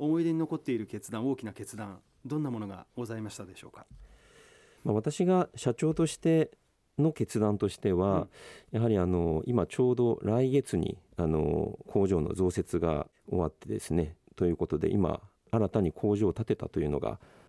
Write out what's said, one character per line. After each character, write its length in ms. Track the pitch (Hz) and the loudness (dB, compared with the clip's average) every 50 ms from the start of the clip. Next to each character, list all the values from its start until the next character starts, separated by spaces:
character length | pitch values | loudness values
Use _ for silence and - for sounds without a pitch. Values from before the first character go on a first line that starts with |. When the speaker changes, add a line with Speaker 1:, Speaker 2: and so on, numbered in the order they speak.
Speaker 1:
思 180 | 143 151 160 170 | -2 0 0 2
い 40 | 165 | 2
出 80 | 170 160 | 0 0
に 80 | 160 | 0
残 160 | 160 151 165 | 0 -2 -4
っ 20 | 156 | -6
て 140 | - - 127 | -4 -2 -2
い 60 | 110 | -2
る 80 | 107 | -4
決 260 | - - 104 - - 110 | -6 -10 -12 -10 -8 -6
断、 160 | 110 117 139 | -4 -2 -2
大 80 | 135 | -2
き 100 | - - | -4 -6
な 60 | 107 98 | -10 -10
決 240 | - 104 - - | -12 -14 -12 -12
断、 240 | 107 107 101 95 - _ _ _ _ - | -12 -12 -12 -12 -16 _ _ _ _ -10
ど 140 | 123 147 151 | -6 -4 -4
ん 40 | 151 | -4
な 80 | 135 | -4
も 80 | 120 110 | -4 -6
の 80 | 104 | -6
が 200 | 98 95 92 - - _ | -8 -10 -12 -16 -14 _
ご 100 | - 120 | -10 -8
ざ 100 | 107 113 | -8 -8
い 60 | 110 107 | -8 -8
ま 80 | 104 | -10
し 60 | - | -10
た 80 | - 101 | -12 -16
で 80 | 90 92 | -16 -18
し 100 | - - | -18 -20
ょ 40 | - | -20
う 20 | |
か？ 160 | - - - - - - - - - - _ _ _ - - - - - - _ _ _ - | -20 -20 -20 -20 -20 -20 -20 -20 -20 -20 _ _ _ -20 -20 -20 -20 -20 -20 _ _ _ -2
Speaker 2:
ま 80 | 113 | 0
あ、 40 | 104 | 0
私 300 | 107 - 151 147 - 180 | 0 0 0 0 2 2
が 240 | 180 185 185 170 - - | 4 4 4 2 0 -4
社 200 | - - 127 117 | -4 -2 -2 0
長 200 | - 160 156 151 | 0 0 0 2
と 120 | - 165 | 2 0
し 100 | 156 - | 0 0
て 400 | - - 165 165 160 156 - - _ _ _ _ _ _ _ _ - | 0 2 4 4 4 4 0 -4 _ _ _ _ _ _ _ _ 0
の 140 | 147 160 151 | 2 2 2
決 260 | - 110 - - 113 | 0 -2 -2 0 2
断 200 | 107 104 104 98 | 2 2 2 2
と 100 | - 95 | 0 -2
し 100 | - - | -2 -2
て 140 | - 104 92 | 0 0 2
は、 360 | 87 95 101 98 87 - - - - - - - - - _ - | 4 4 4 4 2 0 -2 -8 -18 -20 -20 -20 -20 -12 _ -2
Speaker 1:
う 20 | |
ん。 20 | |
Speaker 2:
や 60 | 113 117 | 0 2
は 60 | 117 | 2
り、 100 | 110 95 | 4 4
あ 80 | 90 | 4
の、 360 | 90 90 87 85 82 80 80 - | 2 2 2 2 2 0 0 0
今 200 | - 120 117 85 | 0 0 0 0
ち 120 | - - - | 0 0 2
ょ 140 | 127 127 123 | 2 2 4
う 40 | |
ど 220 | 120 123 117 113 - - | 4 2 2 2 0 0
来 280 | 101 110 120 131 131 | 0 2 2 2 2
月 260 | 131 139 - - - | 2 2 0 0 0
に、 220 | 87 82 - - - - _ - | 0 0 -2 -4 -8 -12 _ -4
あ 100 | - 85 | -2 0
の、 520 | 78 80 78 78 76 80 80 78 - - - - | 2 2 2 2 2 0 0 -2 -2 -6 -10 -10
工 200 | - - 104 98 92 | -2 0 2 2 4
場 120 | 95 82 | 2 2
の 140 | 76 - - | 0 0 0
増 160 | - 92 90 | 0 0 0
設 280 | - 98 85 - - 85 | 0 -2 -4 -2 -2 -2
が 300 | 82 82 78 73 - - _ _ _ - | 0 0 0 -2 -4 -6 _ _ _ -4
終 100 | - 92 | -2 -2
わ 80 | 85 | -2
っ 40 | 78 - | -2 -4
て 160 | _ - - | _ -8 -8
で 100 | 107 101 | -8 -6
す 160 | - - 78 | -4 -2 0
ね、 220 | 85 80 78 82 - _ _ _ | 0 0 -2 -6 -12 _ _ _
と 120 | - 92 | 0 0
い 60 | 87 82 | 0 2
う 40 | |
こ 100 | - 85 | 0 -2
と 120 | - 78 76 | -2 0 0
で、 120 | 80 - | 0 0
今 300 | - 101 92 78 76 - - - _ _ _ _ | 2 2 2 0 0 -4 -8 -16 _ _ _ _
新 180 | - 117 107 92 | 0 0 0 2
た 120 | - 110 | 2 2
に 120 | 95 82 - | 0 0 0
工 240 | - - 104 104 | 0 0 0 2
場 120 | 101 110 92 | 2 2 0
を 40 | 82 | 0
建 120 | - 113 | -2 -2
て 120 | - 107 | -4 -4
た 120 | - - - | -4 -4 -4
と 120 | - - | -4 -2
い 60 | 78 | -2
う 40 | 73 | 0
の 100 | 73 67 | -2 -2
が 180 | - 57 57 - - - - - - | -4 -4 -6 -8 -12 -20 -20 -20 -18